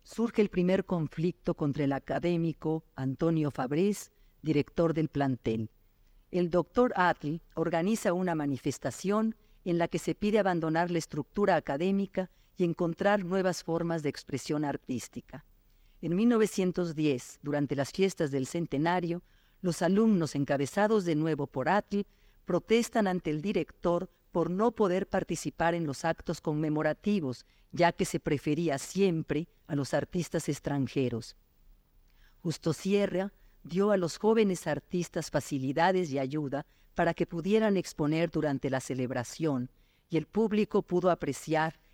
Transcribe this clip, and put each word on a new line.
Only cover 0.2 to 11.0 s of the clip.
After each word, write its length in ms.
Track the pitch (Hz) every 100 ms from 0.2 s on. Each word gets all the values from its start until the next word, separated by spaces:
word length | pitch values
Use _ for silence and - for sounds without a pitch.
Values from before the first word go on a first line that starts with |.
| 233 226
el 80 | 208
primer 360 | 180 180 190 -
conflicto 720 | 180 147 - 170 - - 165
contra 280 | 151 139
el 80 | 139
académico 920 | 135 - - 165 170 165 - 156 160 - -
Antonio 560 | 135 127 165 160 147
Fabrés, 600 | - 127 147 202 196 - _ _ _
director 520 | 151 143 - - 165
del 160 | 156 160
plantel. 600 | 143 139 127 120 110 110 _ _ _ _ _ -
El 180 | 180 175
doctor 440 | 175 - - 247 -
Atl 460 | 180 - 147 165 _ -
organiza 580 | 165 165 185 220 202
una 220 | 175 185 156
manifestación 1000 | 143 131 151 - 139 - 185 208 220 - _ -
en 140 | 190 170
la 100 | 170
que 120 | 165
se 160 | - 160
pide 240 | 208 214
abandonar 500 | 190 175 160 160 175
la 80 |
estructura 580 | 170